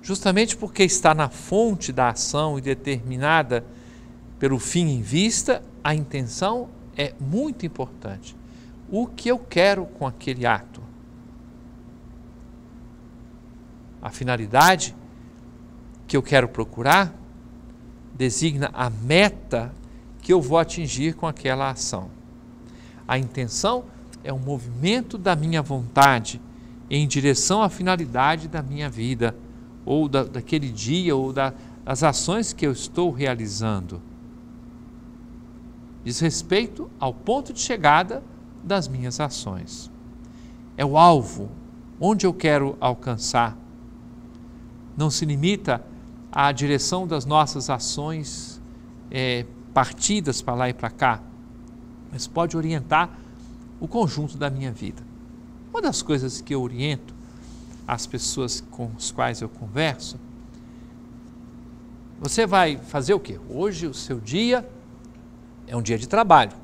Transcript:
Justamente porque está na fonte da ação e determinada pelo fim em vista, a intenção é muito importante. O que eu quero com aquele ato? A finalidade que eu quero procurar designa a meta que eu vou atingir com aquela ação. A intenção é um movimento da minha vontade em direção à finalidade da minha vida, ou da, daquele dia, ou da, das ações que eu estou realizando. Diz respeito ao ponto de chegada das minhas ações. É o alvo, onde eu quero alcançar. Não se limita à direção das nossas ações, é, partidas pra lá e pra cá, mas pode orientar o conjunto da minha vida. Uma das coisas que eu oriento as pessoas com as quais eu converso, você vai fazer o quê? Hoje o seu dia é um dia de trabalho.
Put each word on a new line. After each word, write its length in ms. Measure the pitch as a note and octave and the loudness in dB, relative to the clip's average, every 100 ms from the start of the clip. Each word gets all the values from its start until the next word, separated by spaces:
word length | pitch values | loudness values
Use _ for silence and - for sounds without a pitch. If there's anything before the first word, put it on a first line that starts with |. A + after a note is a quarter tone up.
Justamente 540 | - F#3+ G3+ F#3 A#3 - | -4 0 2 4 4 0
porque 280 | G#3+ - | -6 4
está 300 | F#3+ - E3+ | 4 8 6
na 160 | D#3 C#3+ | 6 2
fonte 600 | - - F#3+ A3+ F#3+ - | -2 0 4 4 2 -2
da 180 | C3 B2 | 2 2
ação 480 | A#2 - D3 D#3 C#3+ | 2 -2 0 0 0
e 40 | |
determinada 1040 | C3 C3+ C#3 C3+ A#2 B2+ C#3+ D#3+ C3+ A#2+ A#2 - - - - - - - | -2 -2 -2 -4 -4 -2 4 4 4 0 -2 -18 -20 -20 -20 -20 -20 -2
pelo 180 | C3+ C3 | 2 2
fim 300 | - E3+ E3+ | 0 2 2
em 120 | C3 | 2
vista, 600 | G#2+ C#3 G#3+ A3 - B3 - - | 2 2 4 2 0 0 0 -6
a 100 | D3 | -2
intenção 760 | D3+ C#3+ C#3 B2 A#2+ F#3 A#3+ A#3+ - - - | -2 -2 -4 -4 -2 0 0 -6 -12 -16 -4
é 180 | C#3+ - | -4 -4
muito 460 | C3+ F3+ D4+ C4 E3+ | -2 0 0 -4 -8
importante. 720 | - B2+ - - G2 - - - - - - - | -6 -8 -6 -10 -10 -12 -18 -18 -20 -20 -20 -6
O 160 | G3 A#3+ | -4 -4
que 240 | - A#3 | -4 0
eu 80 | B3 | 0
quero 480 | - F3 F#3+ G3 F3+ | 0 4 4 4 -2
com 220 | - C3+ | -6 -6
aquele 380 | A#2+ - B2+ A#2+ | -4 -6 -2 2
ato? 360 | G#2 - - - - - - - - - - - - - - - - - - - - - - - - - - - - - - - - - - | 0 -2 -16 -18 -18 -20 -20 -20 -18 -18 -18 -20 -20 -20 -20 -20 -18 -18 -20 -20 -20 -20 -20 -20 -20 -20 -20 -20 -20 -20 -20 -20 -20 -20 -14
A 80 | - | -12
finalidade 840 | - B2+ B2 G#2 A#2+ E3+ F#3 - - - - - - - - - - - - - | -8 -2 -2 4 8 8 8 2 -10 -18 -20 -20 -20 -20 -20 -20 -20 -20 -20 0
que 80 | C#3 | 0
eu 80 | |
quero 240 | B2+ C#3 B2 | 6 4 4
procurar 680 | - A2 - B2 F3 F#3+ - - - - - - - - - - | 0 -4 0 4 6 4 -4 -18 -18 -20 -20 -20 -20 -20 -20 -18
designa 580 | B2+ B2+ A2 D#3+ C#3+ C#3 | -2 0 2 0 0 -2
a 160 | - B2 | -2 -4
meta 840 | A2 A#2 E3 G3+ G3+ - A#2+ A#2 - - - - - | -2 4 6 6 2 -4 -2 -2 -10 -16 -18 -18 -16
que 100 | - | 4
eu 100 | F3+ | 4
vou 160 | C3 E3 | 6 2
atingir 560 | E3 - D#3 B2 D3 D#3+ | 2 -2 -4 -2 -2 -2
com 120 | E3 | -6
aquela 420 | D3+ C3+ C3 C3+ | -2 -2 0 0
ação. 400 | B2+ - G2+ F#2 F2 - - - - - - - - - | -4 -6 -6 -8 -14 -20 -20 -20 -20 -20 -20 -20 -20 -2
A 100 | B2+ | 0
intenção 680 | B2+ C#3 B2 - G3 B3 B3 - - - | 0 -4 -4 -2 0 0 -4 -18 -20 -14
é 100 | - | -8
um 60 | C3+ | -6
movimento 800 | C3 C#3 A#2+ A#2+ E3 A#3+ A#3+ A3 | -4 -6 -6 -2 0 0 0 -4
da 180 | F#3 E3+ | 0 2
minha 260 | D#3 E3 | 2 0
vontade 800 | C#3 C3+ A#2+ C#3 C#3 B2+ G#2+ - - - - - - | 0 -4 0 6 8 6 0 -10 -14 -20 -20 -18 -4
em 180 | C#3+ D3 | 0 2
direção 540 | C#3 C#3 C3 - G3 | 2 4 4 4 4
à 80 | G#3 | 2
finalidade 800 | - F#3 F#3 D3+ A#2+ C3+ D#3+ D#3 | 0 0 0 0 2 4 2 -2
da 140 | D#3+ | -6
minha 280 | C3+ C#3+ D3 | -6 -6 -6
vida, 460 | A2+ A#2 B2 A#2 A2 - - - - - | -4 -4 0 0 -2 -14 -18 -18 -14 -2
ou 240 | C#3+ D3+ | 2 2
da, 140 | C3+ | 2
daquele 460 | B2+ B2 - D#3+ C#3 | 0 -4 -2 -2 -2
dia, 460 | G#2+ G#2+ E3 F3+ C3+ | -4 -2 0 2 2
ou 160 | C3 | 0
da, 220 | C3 C3+ B2+ - - - | 0 -2 -2 -16 -16 -6
das 180 | C3 | 2
ações 480 | D#3 C3+ - G3+ A3+ | 2 2 0 0 -2
que 140 | - D3+ | -2 -2
eu 60 | |
estou 400 | B2+ - - F3 | -2 -4 0 0
realizando. 880 | B2+ C#3 A#2+ A2 G2 A2 G#2 F2 F#2 - - - - - - - - - - - - - - - - - - - - | 0 -2 -2 -4 -2 -2 -2 -4 -10 -14 -18 -18 -20 -20 -18 -18 -18 -18 -18 -18 -18 -18 -18 -18 -18 -18 -18 -18 -12
Diz 160 | A#2+ A#2+ | -8 0
respeito 720 | D#3+ - - F#3 A#3 - E4 - | 0 0 0 0 0 -6 -12 -4
ao 140 | C3+ | -6
ponto 400 | B2 - C4 C#4 | -4 -2 -2 -2
de 60 | B3+ | -6
chegada 640 | - A#3 D3+ D3+ F#3 B3+ - - - - | -4 2 6 6 4 -4 -10 -20 -20 -14
das 240 | F3 G3 C#3 | -2 0 0
minhas 320 | C3 B2 A#2+ | -4 -6 -4
ações. 720 | D3 - - F#2 E2 - - - - - - - - - - - | -4 -4 -8 -8 -10 -14 -16 -18 -18 -18 -18 -18 -18 -18 -16 -2
É 100 | C#3 | 2
o 120 | D3 | 8
alvo, 520 | F3 D#3 G#2+ - G2+ - - - - - | 10 10 4 -6 -10 -12 -16 -18 -18 -2
onde 260 | F3 G#3+ F#3 | 2 4 2
eu 80 | |
quero 440 | F3 D#3+ D3 C#3 - | 2 4 4 2 0
alcançar. 800 | B2 B2 - A2+ - B2+ A#2 A#2 - - - - - - - - - - - - - - | 0 0 -4 -4 0 2 2 0 -16 -20 -20 -18 -18 -18 -18 -18 -18 -18 -18 -18 -14 0
Não 140 | D3+ | 0
se 160 | - D#3 | 2 0
limita 580 | C#3+ D#3+ G3+ - A#2+ - - - - - | 2 2 2 0 -2 -2 -18 -18 -18 -6
à 200 | - C#3+ | 2 4
direção 560 | C#3 C#3+ C#3+ - F3+ F#3 | 4 2 2 2 0 0
das 180 | D#3 C3 | -2 4
nossas 440 | D3+ D3 C#3+ B2 | 6 6 2 -2
ações, 920 | C3 - - D3 D#3+ D3 - - - - - - - - | -2 -2 -4 -4 -4 -6 -10 -12 -14 -18 -18 -18 -18 -8
é, 360 | C3 B2+ B2 A#2 - - | -2 0 0 -4 -12 -2
partidas 680 | C3+ B2+ - - G#3 D3+ B2 | 2 2 0 0 2 0 -2
pra 140 | - A#2+ | -2 0
lá 120 | B2+ | 0
e 60 | |
pra 160 | A#2+ A#2 | 0 -6
cá, 320 | - C3 A2 - - - - - - - - - | 2 2 2 -4 -18 -18 -18 -20 -20 -20 -20 -14
mas 140 | B2+ - | -10 -6
pode 320 | - E3+ E3 | 0 0 0
orientar 520 | D#3+ D#3+ - D#3 F3 - - - - - - - | -2 -2 2 2 2 -4 -18 -18 -18 -16 -18 -12
o 80 | D#3+ | -4
conjunto 500 | A#3 F#3+ D3 D3 C#3+ | 0 2 0 -6 -4
da 120 | C#3+ | -4
minha 220 | C3+ C3+ | -4 -6
vida. 320 | G#2+ G2 - - - - - - - - | -6 -8 -10 -14 -18 -18 -18 -18 -20 -8
Uma 100 | A#4 | -2
das 200 | F#4+ - | 0 -2
coisas 400 | - D3 B2+ B2 | 0 0 0 -6
que 140 | - C#3 | -4 -2
eu 60 | |
oriento 520 | A#2+ B2 C#3+ C#3 - - - - - - - - - | -2 -2 -2 -2 -6 -18 -18 -18 -18 -18 -18 -16 -4
as 180 | B2 - | -4 -4
pessoas 560 | B2 - - B2+ - - | -6 -4 -2 -2 -4 -8
com 200 | - A#2 A2 | -10 -10 -6
as 140 | - | -8
quais 300 | - B2 A#2 | -2 -2 -2
eu 60 | A2 | -8
converso, 720 | - A2 A2+ D#3+ B2 - - - - - - - - - - - - - - - - - - - - - - | -10 -8 -2 0 -2 -8 -14 -16 -18 -18 -18 -20 -20 -20 -20 -18 -18 -18 -18 -18 -18 -18 -18 -18 -18 -18 -8
você 260 | C#3+ - G#3+ | -4 2 4
vai 320 | F#3+ E3+ C#3 | 6 4 2
fazer 360 | A#2+ D3 C3 | -4 -4 2
o 60 | G3 | 2
quê? 200 | - F#2 G2+ | 2 -12 -10
Hoje 380 | A#2+ G3 F3 E3 | -4 -2 -2 -6
o 60 | |
seu 260 | B2+ - B2+ | -8 -8 -8
dia 480 | G#2+ D#3 A#3 B3 - - - - - - - - - - - | -2 0 2 2 0 -16 -20 -20 -20 -20 -20 -20 -20 -20 -8
é 80 | A#2+ | -4
um 60 | |
dia 160 | A#2 A2+ | -2 -2
de 100 | B2 | 0
trabalho. 460 | G3+ A3+ D#3 A2 - | 2 8 8 8 0